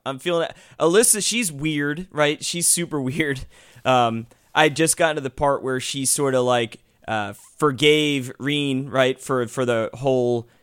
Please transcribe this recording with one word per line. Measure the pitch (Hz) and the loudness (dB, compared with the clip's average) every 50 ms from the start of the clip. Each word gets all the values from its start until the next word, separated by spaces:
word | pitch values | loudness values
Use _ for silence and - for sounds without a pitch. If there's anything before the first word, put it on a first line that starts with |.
| _ | _
I'm | 135 135 131 | -8 -8 -6
feeling | - 175 170 170 160 - | -4 -2 -2 -2 -2 -4
it. | - - - - - - | -8 -14 -20 -20 -6 0
Alyssa, | 147 165 170 208 247 - - 214 180 | 2 4 6 6 4 4 2 0 0
she's | - 208 233 240 175 151 | -2 -2 -2 -4 -4 -6
weird, | 135 143 160 156 147 147 147 147 160 185 - | -4 -4 -4 -2 -2 -2 -2 -4 -6 -8 -10
right? | - 147 151 147 147 151 - | -2 0 0 0 0 -2 -4
She's | - - 175 170 | -6 -4 -2 0
super | - - 175 175 - 156 147 | 0 0 0 -2 -4 -4 -4
<laughs> | |
weird. | 131 127 127 - 160 143 135 131 - - - - - - - - - | -2 -2 -2 -2 -2 -2 -2 -4 -6 -12 -16 -20 -20 -20 -20 -6 0
Um, | - 131 127 120 117 113 113 113 - - _ _ _ _ | 2 4 4 4 2 0 -4 -8 -10 -16 _ _ _ _
I | - 156 156 | 2 2 4
just | 143 131 160 160 - | 4 2 0 0 2
gotten | - 175 160 151 | 2 2 0 0
to | 151 135 | -2 -6
the | 131 | -8
part | - - 151 143 139 - - | -6 -2 0 0 0 0 -2
where | 131 131 127 | -4 -4 -4
she | - - - 139 135 | -4 -6 -6 -4 -2
sorta, | 127 - - 143 135 131 131 | -2 0 0 0 0 2 2
like, | 123 123 123 120 117 113 - - _ _ _ _ _ | 2 2 2 2 0 -2 -6 -14 _ _ _ _ _
uh, | - 110 107 104 101 104 - - - _ | -6 -4 -4 -4 -6 -10 -14 -20 -20 _
forgave | _ 156 151 135 110 147 151 151 151 151 147 143 139 127 123 - - | _ 0 0 0 4 4 4 6 6 2 0 0 -2 -4 -6 -10 -8
Reen, | 120 139 147 147 143 139 135 131 135 143 | -4 -2 -2 0 0 -2 -2 -4 -4 -4
right, | 104 131 131 127 135 - | 0 2 2 2 2 -2
for, | - - 139 127 120 | -4 -4 -2 -2 -2
for | 113 - - 127 | -2 -4 -4 -2
the | 120 120 113 110 104 - | 0 0 0 -2 -4 -6
whole | 113 131 139 131 127 123 120 120 120 117 - _ _ | -4 -2 0 2 2 2 2 0 -2 -4 -8 _ _